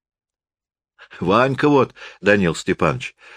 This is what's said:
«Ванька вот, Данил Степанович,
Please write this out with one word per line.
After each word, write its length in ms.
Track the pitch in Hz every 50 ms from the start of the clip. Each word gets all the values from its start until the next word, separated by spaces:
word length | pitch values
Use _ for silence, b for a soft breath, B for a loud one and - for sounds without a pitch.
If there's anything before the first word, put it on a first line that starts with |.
| _ _ _ _ _ _ _ _ _ _ _ _ _ _ _ _ _ _ _ B B B B -
«Ванька 500 | 90 85 98 113 127 139 135 123 - 147
вот, 240 | 147 135 117 - B B B B B B
Данил 340 | 90 101 104 104 92 85 78
Степанович, 600 | - - - 87 - 90 78 69 64 - - B B B B B